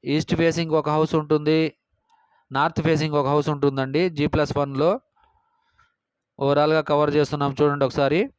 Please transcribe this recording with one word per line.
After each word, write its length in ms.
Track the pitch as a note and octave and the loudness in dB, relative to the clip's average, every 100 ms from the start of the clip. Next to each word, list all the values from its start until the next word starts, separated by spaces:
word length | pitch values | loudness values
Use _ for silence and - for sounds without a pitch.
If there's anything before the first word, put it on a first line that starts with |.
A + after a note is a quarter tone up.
ఈస్ట్ 300 | C3 D3 D#3 | -2 -4 -2
ఫేసింగ్ 380 | E3 E3 E3 E3 | 0 0 0 -2
ఒక 160 | D#3 D3 | -2 0
హౌస్ 220 | D3+ D#3 | 0 0
ఉంటుంది, 440 | D#3+ D3+ D3+ D3+ D#3+ D#3+ - _ _ _ _ _ _ _ | 0 0 0 2 0 0 -6 _ _ _ _ _ _ _
నార్త్ 300 | C3 D#3 - | -2 -2 0
ఫేసింగ్ 340 | D#3 D#3 D#3 D3 | 0 0 0 0
ఒక 120 | C3+ | 2
హౌస్ 200 | D3 D3 | 0 0
ఉంటుందండి 540 | D3 C#3+ C3+ C3 C#3+ F3+ | 0 0 0 -2 -2 -2
జీ 160 | D3+ D3+ | -2 -2
ప్లస్ 260 | D#3 C#3+ | 0 -2
వన్లో. 360 | D3 C#3 C3+ D#3+ A#3 _ _ _ _ _ _ _ _ _ _ _ _ _ - | -2 -4 0 0 0 _ _ _ _ _ _ _ _ _ _ _ _ _ -4
ఓవరాల్‌గా 440 | C#3 C#3+ D3+ D#3 | 0 2 2 0
కవర్ 280 | D3 D3 D3 | 0 0 2
చేస్తున్నాం 420 | D3 C#3+ D3 C#3+ | 2 0 -2 -4
చూడండి 320 | C#3 D3 C#3+ | 0 0 2
ఒకసారి. 360 | C3+ - C#3 D#3 C#4 | -2 0 0 0 -2